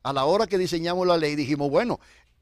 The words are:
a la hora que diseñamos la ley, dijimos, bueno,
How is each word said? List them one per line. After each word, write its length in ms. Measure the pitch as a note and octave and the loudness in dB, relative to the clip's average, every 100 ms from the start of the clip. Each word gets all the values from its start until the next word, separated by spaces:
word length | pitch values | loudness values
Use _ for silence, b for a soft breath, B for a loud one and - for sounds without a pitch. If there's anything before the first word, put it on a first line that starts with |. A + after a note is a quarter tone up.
a 100 | B2+ | -4
la 120 | C#3 | 0
hora 220 | C#3 G3 A3 | 2 2 0
que 120 | G3 | 0
diseñamos 480 | F3+ F3 E3+ F3+ F3+ | -2 -2 -2 0 2
la 100 | E3+ | 2
ley, 200 | D3+ D3 | 2 -2
dijimos, 340 | C3 D3 C#3+ | -2 -2 0
bueno, 300 | D3+ A#3+ D#3+ b b b _ | 0 0 -4 b b b _